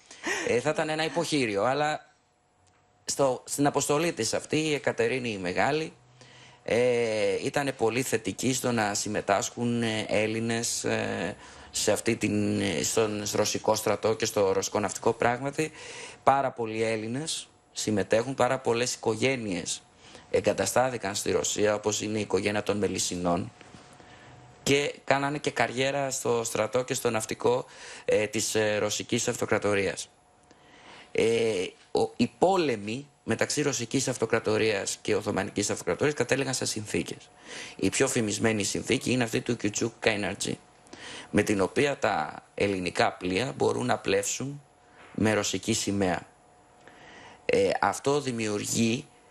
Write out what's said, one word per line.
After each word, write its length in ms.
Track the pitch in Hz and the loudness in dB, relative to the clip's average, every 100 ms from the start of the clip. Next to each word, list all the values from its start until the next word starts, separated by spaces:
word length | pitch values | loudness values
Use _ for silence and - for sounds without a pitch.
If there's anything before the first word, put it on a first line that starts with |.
| - - - 392 339 | -20 -10 -6 -4 0
Ε, 120 | 117 | 0
θα 100 | 127 | 2
ήταν 180 | 156 156 | 0 0
ένα 160 | 156 | 0
υποχείριο, 580 | 160 151 156 151 120 101 | -2 -2 0 0 0 2
αλλά 500 | 110 139 151 151 - _ _ _ _ _ _ _ _ _ | 0 2 0 -2 -10 _ _ _ _ _ _ _ _ _
στο, 380 | - - 139 123 - | -8 0 0 0 -6
στην 200 | - 143 | 0 2
αποστολή 460 | 143 135 147 170 | 2 2 2 2
της 220 | 156 113 | 0 -2
αυτή, 220 | 98 - 151 | -2 0 0
η 180 | 156 | 0
Εκατερίνη 540 | 143 - 113 117 127 120 | 0 0 0 0 0 -2
η 100 | 101 | -4
Μεγάλη, 540 | 90 92 110 151 160 - _ - - - - - | -4 0 2 0 -4 -10 _ -20 -20 -20 -20 -14
ε, 800 | - 113 123 120 117 110 101 95 | -2 2 4 2 0 0 0 0
ήτανε 280 | 117 143 139 | -2 -2 -2
πολύ 300 | 127 113 117 | 0 0 0
θετική 520 | 131 113 - - 123 | 0 -2 -2 -2 0
στο 180 | 131 127 | 0 0
να 220 | 120 104 | 0 0
συμμετάσχουν, 880 | 104 101 104 - 98 - - 120 120 | 0 -2 -2 2 2 0 -4 -2 0
ε, 220 | 117 110 107 | 0 -2 0
Έλληνες, 760 | 104 107 113 117 117 117 - | 0 0 -2 -2 -2 -2 -2
ε, 520 | 113 113 107 107 98 - - - - | -2 -2 -2 -4 -4 -6 -14 -20 -10
σε 220 | - - | -2 2
αυτή 240 | 101 - 113 | 2 2 0
την, 440 | 107 104 104 104 | 0 2 0 0
ε, 220 | 101 78 | 0 0
στον 400 | - - 110 104 101 | 0 2 2 0 -4
ρωσικό 400 | 104 104 - - | 0 0 0 0
στρατό 400 | 107 - 101 104 | 0 2 0 0
και 100 | 110 | 0
στο 280 | 110 - 98 | 0 2 2
ρωσικό 280 | 95 95 107 | 2 0 -2
ναυτικό. 320 | 101 - - | -2 0 0
Πράγματι, 580 | 117 120 123 139 143 156 - - - - - | 2 2 0 -4 -4 -6 -6 -16 -14 -16 0
πάρα 280 | - 135 135 | 4 4 2
πολλοί 320 | - 113 110 | -2 -4 0
Έλληνες 640 | 113 113 110 123 160 - - _ _ | 0 0 -4 -6 -6 -8 -10 _ _
συμμετέχουν, 640 | - - 107 92 110 123 | -6 0 0 4 2 2
πάρα 240 | 131 123 131 | 0 2 2
πολλές 360 | - 117 127 | 0 0 0
οικογένειες 880 | - - 110 131 131 110 87 - - - - - - - | -2 -2 0 0 0 -2 -4 -4 -8 -10 -20 -20 -20 -2
εγκαταστάθηκαν 840 | - 104 98 98 - 131 120 98 | 0 2 0 2 2 2 0 -6
στη 160 | 101 - | -4 0
Ρωσία, 440 | 90 - - 104 | 0 0 2 2
όπως 260 | 104 107 104 | 2 0 -2
είναι 160 | 107 107 | -2 -2
η 20 | |
οικογένεια 420 | 101 - 104 104 | 0 0 0 -2
των 140 | - 104 | -2 0
Μελισσινών, 760 | 95 92 - 90 90 87 113 - - - - - - - - - - - | 0 -2 -4 -2 0 0 -2 -12 -20 -20 -20 -20 -20 -20 -20 -20 -20 -8
και 320 | - 139 143 - | 2 2 2 -4
κάνανε 340 | - 135 139 147 | 0 2 2 -2
και 120 | 143 | -4
καριέρα 600 | - 117 117 135 139 135 | 0 0 2 0 0 -2
στο 340 | 127 - 117 | -2 0 0
στρατό 380 | 113 - 107 127 | 0 -2 0 0
και 120 | 127 | -2
στο 160 | 131 120 | 0 0
ναυτικό, 540 | 113 - 113 120 123 - - - - | -2 -4 -2 0 0 -2 -14 -18 -10
ε, 220 | - 101 107 | 0 2 2
της, 280 | - - | -2 0
ε, 220 | 110 107 107 | 2 2 2
Ρωσικής 500 | 104 - - 123 - | 0 -2 -2 -2 0
Αυτοκρατορίας. 800 | 117 - 107 101 101 95 - - _ _ _ _ - - - - - - | -2 0 2 2 2 0 -2 -10 _ _ _ _ -20 -20 -20 -20 -20 -6
Ε, 540 | - 107 117 113 98 90 - - | 0 2 4 2 0 -4 -8 -4
ο, 200 | - 113 - | 0 0 2
οι 140 | 120 - | -2 4
πόλεμοι 680 | 175 190 156 113 101 120 147 _ | 4 4 2 -2 -4 -8 -10 _
μεταξύ 380 | - 110 110 - | -4 0 0 0
Ρωσικής 460 | 143 127 120 139 131 | 0 -2 -2 -2 0
Αυτοκρατορίας 880 | 123 113 117 - 107 110 101 98 - | -2 0 2 2 2 2 0 -2 -6
και 120 | - | 0
Οθωμανικής 560 | 101 107 98 98 - 101 | 0 0 -2 -2 -2 -2
Αυτοκρατορίας 460 | 101 - 85 139 147 | -2 -2 0 0 0
κατέληγαν 380 | 120 131 135 | 0 0 0
σε 100 | 135 | -2
συνθήκες. 680 | - - 104 - - - - - - - - - | -4 -4 -4 -4 -4 -8 -16 -20 -16 -14 -14 -2
Η 120 | 98 | -2
πιο 200 | - 135 | 2 0
φημισμένη 540 | 127 110 101 110 110 | 2 -2 2 2 2
συνθήκη 460 | 95 - 82 127 - | 0 -4 0 0 2
είναι 120 | 123 | 0
αυτή 160 | 117 123 | 2 -2
του 160 | - 123 | -2 -2
Κιουτσούκ 360 | 104 - 117 - | -2 -2 -4 0
Καϊναρτζή, 600 | - 104 95 101 - - - - - - - - - | 0 0 -2 -4 -6 -6 -10 -20 -20 -18 -16 -16 0
με 120 | 98 | 0
την 180 | 104 104 | 2 2
οποία 380 | 92 - 143 139 | 2 2 2 2
τα 440 | 113 92 73 - - | 0 0 -2 -8 -14
ελληνικά 580 | - 101 95 87 - 113 | -2 0 0 -2 2 2
πλοία 400 | - 92 92 135 - | 2 -2 0 -2 0
μπορούν 300 | 104 117 123 | 0 2 0
να 120 | 110 | 0
πλεύσουν 640 | - 98 101 - 131 143 - _ - - - | 2 0 0 -4 -6 -8 -16 _ -20 -20 -10
με 180 | - 107 | 0 2
ρωσική 380 | 104 101 92 - | 2 0 -2 0
σημαία. 540 | 113 - 98 95 82 - _ - - _ - - - - - - - | 0 0 2 2 0 -6 _ -20 -20 _ -20 -20 -20 -20 -20 -20 -10
Ε, 260 | - 95 98 - | 0 4 4 4
αυτό 400 | 101 95 - 143 | 0 2 0 0
δημιουργεί, 840 | 131 117 110 104 - 113 117 117 - - - | 0 -2 -2 -2 -2 2 2 2 -4 -20 -20